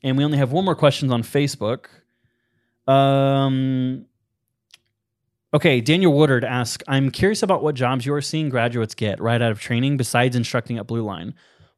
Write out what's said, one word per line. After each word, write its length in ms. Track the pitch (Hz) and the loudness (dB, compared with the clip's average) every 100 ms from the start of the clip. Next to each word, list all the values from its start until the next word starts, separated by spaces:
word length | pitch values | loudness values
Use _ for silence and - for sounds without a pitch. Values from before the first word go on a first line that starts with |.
And 120 | 135 135 | -2 0
we 80 | |
only 140 | 147 143 | 2 2
have 140 | 127 | 0
one 120 | 160 | 0
more 120 | 190 - | 0 2
question 340 | 147 - 135 | 2 2 -2
on 100 | 120 | -2
Facebook. 600 | 113 143 143 - 104 131 - _ _ _ _ _ _ _ _ _ - | -2 -2 -2 -2 -6 -6 -10 _ _ _ _ _ _ _ _ _ 2
Um, 1120 | 135 139 139 135 139 135 131 131 131 127 131 - _ _ _ _ _ _ - _ _ _ _ _ _ - | 4 4 2 2 2 0 0 0 -2 -2 -6 -12 _ _ _ _ _ _ -20 _ _ _ _ _ _ -4
okay, 280 | 147 170 127 | 2 4 2
Daniel 320 | 113 170 180 | 2 2 4
Woodard 320 | 143 151 123 | 4 4 2
asks, 400 | 120 123 117 - - | 0 -2 -4 -6 -2
"I'm 220 | 135 135 | 0 0
curious 320 | - 190 214 | 0 0 0
about 200 | 196 180 | 0 0
what 120 | 151 | 0
jobs 320 | 131 123 131 123 | -2 -2 -2 -4
you 80 | |
are 60 | 147 | -4
seeing 260 | 139 156 151 | -4 -4 -2
graduates 460 | 123 120 117 110 | 0 0 -2 -6
get 260 | - 107 - | -4 -4 -2
right 200 | 113 117 | 0 0
out 100 | 117 | 0
of 80 | 101 | -4
training 360 | - 117 135 139 | -4 -2 0 -2
besides 400 | 117 120 127 123 | 0 2 2 0
instructing 420 | 117 123 - 117 | -2 -4 -6 -10
at 80 | 101 | -6
Blue 160 | 113 | -6
Line. 320 | 104 85 98 - _ _ _ | -6 -8 -12 -16 _ _ _